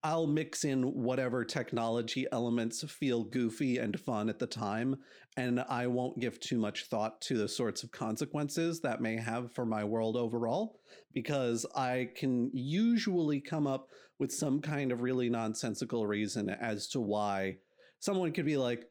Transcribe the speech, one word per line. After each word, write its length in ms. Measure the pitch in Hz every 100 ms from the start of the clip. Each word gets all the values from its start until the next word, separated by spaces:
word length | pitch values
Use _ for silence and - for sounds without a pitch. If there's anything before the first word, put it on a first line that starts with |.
I'll 240 | 156 165 160
mix 360 | 151 156 -
in 300 | 151 135 127
whatever 500 | 135 120 127 127 123
technology 840 | 117 151 123 120 117 117 113 - 131
elements 520 | 127 120 117 117 120
feel 400 | 151 - 139 120
goofy 560 | 107 131 117 113 139 123
and 200 | 117 -
fun 300 | - 113 107
at 80 | 104
the 80 | 120
time, 520 | - 107 107 127 135 - - - -
and 240 | 123 123
I 260 | - 123 123
won't 320 | 123 123 -
give 200 | 120 -
too 200 | - 123
much 260 | 104 101 -
thought 360 | 113 110 -
to 160 | - 127
the 100 | 104
sorts 340 | - 117 95
of 100 | 117
consequences 920 | - 113 110 151 147 147 - 165 165
that 200 | - 113
may 160 | 127 113
have 340 | 113 113 123
for 140 | - 120
my 180 | 107
world 320 | 104 113 113 113
overall, 640 | 117 117 117 143 220 - _ - -
because 540 | - 117 143 127 117 117 -
I 340 | 131 127 120 -
can 360 | 135 123 123
usually 880 | 135 131 165 226 233 214 180 156 143
come 240 | - 160 147
up 240 | 135 - - - _
with 120 | 139
some 300 | - 151 139
kind 300 | 151 147 135
of 100 | 123
really 280 | 123 127 123
nonsensical 760 | 120 110 110 127 104 120 120 107
reason 440 | 104 104 107 101
as 360 | 101 117 104 -
to 100 | 139
why 560 | 107 104 104 98 98 95 _ _ - _
someone 320 | - 196 175
could 140 | 151 151
be 120 | 147
like 300 | 123 120 -